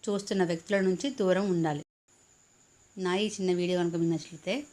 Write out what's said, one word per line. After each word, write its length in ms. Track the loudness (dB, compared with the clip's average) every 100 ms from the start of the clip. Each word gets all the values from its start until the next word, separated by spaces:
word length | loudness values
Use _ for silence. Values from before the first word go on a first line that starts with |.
చూస్తున్న 400 | -2 -4 -2 0
వ్యక్తుల 360 | 0 -2 0 2
నుంచి 300 | 2 0 -2
దూరం 400 | 0 2 2 2
ఉండాలి. 320 | 0 0 -2 -8 _ _ _ _ _ _ _ _ _ _ -6
నా 180 | -2
ఈ 120 | 0 0
చిన్న 260 | 0 0
వీడియో 260 | 2 2 2
కనుక 160 | 0
మీకు 160 | 2 0
నచ్చితే 520 | 0 -4 -10 -6 -6 -8